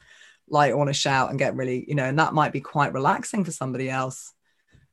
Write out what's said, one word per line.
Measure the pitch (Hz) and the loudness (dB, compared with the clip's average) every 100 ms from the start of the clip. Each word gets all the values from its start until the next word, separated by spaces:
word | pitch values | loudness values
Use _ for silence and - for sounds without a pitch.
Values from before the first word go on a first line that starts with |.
| _ - - _ - | _ -20 -20 _ -2
like, | 147 143 | 4 4
wanna | 123 143 | 4 0
shout | 143 143 135 123 | 0 2 2 2
and | 131 | 0
get | 131 123 | -2 0
really, | 131 127 - | -2 -4 -2
you | 147 | -2
know, | 131 | 0
and | 143 | 2
that | 156 | 2
might | 151 143 | 4 2
be | 147 | 0
quite | - 151 143 | -4 -2 0
relaxing | 131 143 226 - 226 | 2 0 0 -2 -4
for | 170 | -4
somebody | - 131 123 131 | -4 -6 -4 -4
else. | 131 131 - - _ _ _ _ _ _ | -4 -4 -8 -16 _ _ _ _ _ _